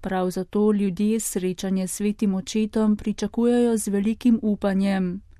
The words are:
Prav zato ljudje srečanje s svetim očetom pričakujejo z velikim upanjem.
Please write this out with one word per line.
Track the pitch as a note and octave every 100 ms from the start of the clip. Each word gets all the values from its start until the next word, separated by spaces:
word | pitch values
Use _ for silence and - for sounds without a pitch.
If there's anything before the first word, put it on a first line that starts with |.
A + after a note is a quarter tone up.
Prav | F#3+ F#3 F3+
zato | F3+ F#3 G#3 G#3
ljudje | G#3 G3+ F3 G#3 A3
srečanje | - G3+ F#3 F3+ F#3+ F#3+ F#3
s |
svetim | - G#3 G#3 G#3
očetom | F#3+ - A3 G#3+ A3 G#3+ G#3
pričakujejo | - G#3 G#3 - A#3 A#3+ A#3+ A3+
z | G#3+
velikim | G3+ G3+ A3 B3 A#3
upanjem. | G#3+ G3+ G3+ F#3+ G3 F#3+ F3+ F#3 -